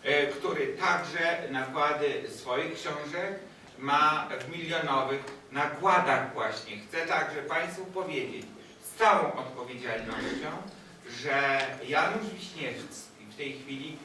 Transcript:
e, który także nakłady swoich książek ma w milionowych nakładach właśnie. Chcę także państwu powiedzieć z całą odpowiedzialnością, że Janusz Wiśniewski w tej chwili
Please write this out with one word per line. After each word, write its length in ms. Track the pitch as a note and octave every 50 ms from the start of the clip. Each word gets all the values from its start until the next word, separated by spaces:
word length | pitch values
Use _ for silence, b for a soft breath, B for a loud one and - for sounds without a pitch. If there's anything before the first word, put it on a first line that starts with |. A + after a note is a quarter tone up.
| -
e, 240 | C3+ D3 D3 C#3 C#3
który 400 | - - - - - - - -
także 680 | - - F#3 F#3 - - - - D#3 E3+ E3+ E3+ E3+ E3 - C3+
nakłady 720 | C3+ C3+ C3 - - D3+ D3 D3 D3 D3 D3 C#3+ C3 - - - - -
swoich 360 | - - B2+ - D#3+ E3 D#3+
książek 680 | - - E3+ D3 D3 D3+ D3 D3 F3+ F#3 G3 G3 F#3+ - B B B B B - -
ma 480 | C3 C#3 C#3+ - - - - - - - - -
w 180 | - - E3 E3
milionowych 680 | E3 D#3+ E3 E3 - D3 C#3+ C3+ - C3+ C#3 C#3 - - - - - -
nakładach 840 | C3 C3 - - - C3+ E3+ G3 A#3 A#3+ - - - - C3+ - -
właśnie. 440 | D3 - - - - - - G#2 G#2 - -
Chcę 180 | - E3 E3 -
także 340 | - - - D3+ D3+ D3
państwu 440 | C#3 D3 D#3+ D#3+ E3+ F3 F3+ F#3 F#3+
powiedzieć 600 | - - F#3 F3 D#3 D#3 C3+ A2+ G2+ - - - - B B B B B B -
z 140 | - - -
całą 340 | - G#3+ G3+ - - - -
odpowiedzialnością, 1160 | - - - - - - B2 - A#2+ - A#2+ A2+ A2+ A2+ A2+ A2+ - - C3+ - - D3 D3+ - - - - B B B B B B - - - -
że 380 | - D3 C#3 C#3 C#3+ C#3 C#3 C3+ C3+ C3 B2+ B2+ B2+ B2
Janusz 380 | D3 - - - G#3+ A3 G#3 G3+ -
Wiśniewski 920 | - - - - D#3+ D3 B2+ A#2 - - - - - - - - - G#2+ G#2
w 40 | -
tej 240 | - D3 C3+ C3+ C3
chwili 380 | C3 C#3 C#3 C3+ C#3+ D#3 D3+ -